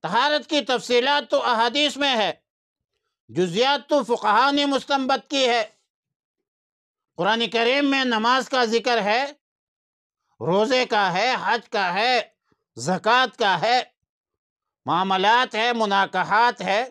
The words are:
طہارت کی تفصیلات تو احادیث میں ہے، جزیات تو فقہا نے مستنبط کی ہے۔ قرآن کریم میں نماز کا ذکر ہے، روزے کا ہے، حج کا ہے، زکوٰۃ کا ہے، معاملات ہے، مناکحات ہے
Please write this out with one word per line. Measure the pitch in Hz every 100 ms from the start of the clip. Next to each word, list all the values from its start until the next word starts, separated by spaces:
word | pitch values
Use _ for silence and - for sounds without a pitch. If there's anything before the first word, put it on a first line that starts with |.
طہارت | 156 214 269 302 226
کی | 294
تفصیلات | 233 247 - 247 254 294 -
تو | 285
احادیث | 247 226 240 247 294 262
میں | 285 240
ہے، | 196 - _ _ _ _ _ _ _ _ _
جزیات | 117 180 170 254 285 -
تو | 294
فقہا | 214 233 214 208 269
نے | 285 285
مستنبط | 269 - 277 262 269 -
کی | 277 254
ہے۔ | 233 214 _ _ _ _ _ _ _ _ _ _ _ _ _ _ -
قرآن | 180 226 226
کریم | 226 233 269 285
میں | 269
نماز | 262 226 226 262 247
کا | 262
ذکر | 233 226 254 240
ہے، | 202 226 277 302 _ _ _ _ _ _ _ _ _ _
روزے | 120 190 220 254 240
کا | 220 196
ہے، | 175 233 233
حج | 175 233 -
کا | 214 185
ہے، | 180 233 247 - _ _ _ _ -
زکوٰۃ | 127 180 202 247 262 -
کا | 214 175
ہے، | 208 247 - _ _ _ _ _ _ _ _ _ -
معاملات | 160 190 190 196 240 254
ہے، | 214 233
مناکحات | 233 214 196 190 185 165 208 240 -
ہے | 190 196 254